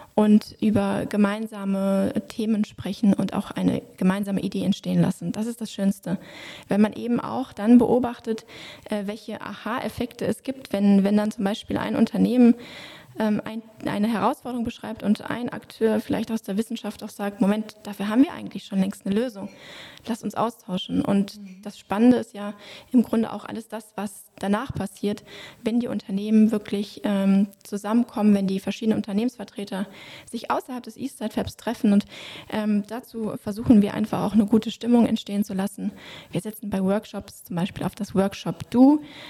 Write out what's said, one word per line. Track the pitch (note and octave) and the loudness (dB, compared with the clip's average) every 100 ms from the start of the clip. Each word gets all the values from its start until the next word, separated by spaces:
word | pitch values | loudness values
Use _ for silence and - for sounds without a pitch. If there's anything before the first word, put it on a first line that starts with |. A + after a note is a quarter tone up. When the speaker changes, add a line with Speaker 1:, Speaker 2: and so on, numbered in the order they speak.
| - - | -4 2
Speaker 1:
und | G#3+ G#3+ - - | 6 6 4 -2
über | A3 G3+ G3 G3+ - | 0 2 0 -2 -2
gemeinsame | G#3 G3+ G#3+ A3 G#3+ G3 G3 G3 G3 G3 G#3+ - | 2 0 0 -8 -8 -4 0 2 2 0 -2 -6
Themen | - A3 G#3+ G#3 | -6 0 0 -2
sprechen | - F#3 G3+ G3 | -4 -8 2 2
und | - G3 | 2 -2
auch | - - | -4 -6
eine | - F3+ - - - | -2 0 0 -6 -2
gemeinsame | F#3 G3 G3+ G3 | 0 0 -2 -4
Idee | G3 G3 | -4 -4
entstehen | F#3 - F#3 F3 | -2 -2 0 2
lassen. | E3+ - E3+ | 2 0 -6
Das | G#3 A3+ | -6 -6
ist | A#3+ | -8
das | A3+ | -10
Schönste. | - G3 - G3 G3 - - - - - | -2 -2 -2 -6 -6 -8 -18 -18 -16 -2
Wenn | G3+ | 2
man | G#3+ | 2
eben | - A#3 A#3+ | 0 -2 -2
auch | - A#3 C4+ | -2 -6 -8
dann | - G#3+ A#3+ | -2 8 8
beobachtet, | A#3 B3 A#3+ B3 A3+ A3 - - - - - | 8 4 0 -6 -6 -6 -8 -18 -18 -18 -6
äh, | G#3 G3+ | -6 -4
welche | A3 - G#3 | -8 -10 -12
Aha-Effekte | - G3+ G#3 B3 A3 - B3+ - F#3 | -10 -10 -8 -6 -6 -6 -8 -4 -4
es | A3+ | -4
gibt, | - C4+ - | -6 -10 -6
wenn, | G3+ G3+ G3 | 2 6 6
wenn | G3 G#3 | 6 2
dann | G#3+ | 0
zum | A3 | -2
Beispiel | G3 A3 - G3 | -4 -4 -4 -4
ein | G3+ A3 | -2 2
Unternehmen, | A3+ F#3+ F#3+ B3 A#3 - - - - - - - | 2 4 2 6 6 6 -2 -18 -18 -20 -18 -4
ähm, | A3 G#3 | 0 0
ein, | - A3+ - - - | -4 -12 -14 -10 -6
eine | G3+ G#3+ | -2 0
Herausforderung | G#3 G#3 D4+ B3+ B3 | 2 0 -2 -6 -6
beschreibt | A#3 - G#3+ A3+ | -6 -6 -12 -4
und | G3+ G#3+ - | 0 0 0
ein | A#3 A#3+ | -6 -6
Akteur | G#3+ - - A3 G#3+ | -8 -12 -2 2 2
vielleicht | - F#3 A3+ | 0 -4 -2
aus | A3+ | -6
der | - G3 | -4 -4
Wissenschaft | - A3+ G#3 - | -4 -6 -8 -10
auch | G#3+ | -14
sagt, | - G3+ G3+ | -8 -8 0
„Moment, | G3 G#3+ G#3+ - | 2 2 -4 -12
dafür | - G3+ G3+ | -14 -8 -2
haben | A3+ | 4
wir | E4 | 4
eigentlich | - G3 G3 - | 2 -12 -12 -4
schon | G3 | 0
längst | F#3+ - F#3+ | 0 -2 -4
eine | G3+ | -2
Lösung. | B3+ G3 G3+ - - - - - - | -2 -6 -14 -16 -20 -20 -20 -16 -8
Lass | A#3 | -6
uns | G#3 - | -6 -4
austauschen.“ | A3+ - - F3+ - F3+ | -4 -6 -6 -6 -2 -2
Und | - G3+ G3+ G#3 | 0 0 0 -6
Speaker 2:
Mhm. | G3 F#3 | -18 -16
Speaker 1:
das | G#3 - | -16 -16
Spannende | - G3 B3 A#3+ | -6 4 6 6
ist | A3+ | 2
ja | G3+ G3+ - - - - | -10 -12 -12 -18 -20 0
im | B3+ | 2
Grunde | A3 A3+ A3 | 4 0 -2
auch | G#3 - | -6 -10
alles | G#3+ - | -12 -10
das, | A3 - - | -14 -12 -10
was | G3+ - - - | -10 -10 -20 -8
danach | G3+ G#3 C4+ | -2 -2 -2
passiert, | - G3+ - G3+ G#3+ - - - - | -8 -8 -4 -4 -4 -10 -20 -20 -6
wenn | A3 A#3 | -2 0
die | - | -2
Unternehmen | G#3 - G3 G#3 A3 G#3+ | -6 -4 -4 4 6 6
wirklich, | G#3 - G3+ G#3 - G#3+ | 4 -4 -6 -6 -6 -2
ähm, | G3 G3 G3 G3+ - | 0 4 4 2 -4
zusammenkommen, | - G3+ G#3 A#3 A#3+ A3 G#3 G3 | -10 -8 0 0 0 2 4 4
wenn | F#3+ | 2
die | F#3+ | -2
verschiedenen | - - A3 G#3 | -4 -4 -2 -2
Unternehmensvertreter | G#3 G3 B3 - G3+ - G3+ F#3+ G#3 - - - - | -2 -2 -2 -4 -14 -10 -8 -6 -8 -10 -20 -20 -12
sich | A#3+ - | -12 -4
außerhalb | C#4 - B3 | -4 -4 -12
des | A#3 - | -12 -10
E-Stat | B3+ - A3+ | -12 -8 -6
Fabs | - - - | -6 -6 -6
treffen. | G#3+ B3 G#3+ | -8 0 4
Und, | G3+ - - - - - | 4 2 -12 -18 -18 -8
ähm, | G#3+ G#3+ G#3 G3+ | -4 0 -2 -2
dazu | A#3 - A3+ G#3+ - | -10 -10 -8 -6 -6
versuchen | G#3+ G#3 B3 G#3+ | -8 -6 6 6
wir | G3+ - | 6 0
einfach | G#3+ - | -2 -2
auch | G#3 | 0
eine | G3+ G3+ | 2 4
gute | A3 A3 | 2 0
Stimmung | - A#3 A#3+ A3+ | -6 2 4 4
entstehen | A3+ - G3+ | 0 -4 -4
zu | G#3 F#3+ | -2 -2
lassen. | G3 - G3 - - - - | -4 -4 -8 -8 -20 -20 -8
Wir | E3 | -6
setzen | G#3+ - G3+ | -6 -10 -6
bei | G3 | -2
Workshops | F#3+ G#3 - G3+ - - - | 0 0 -4 -14 -14 -20 -8
zum | E3+ | -4
Beispiel | F#3+ - | -4 -4
auf | - - | -8 -6
das | G3+ | -4
Workshop | F#3 G3 - E3+ - - | 0 0 -2 -8 -8 -2
Du. | A#3+ C4+ D4+ - - | 6 8 6 0 -18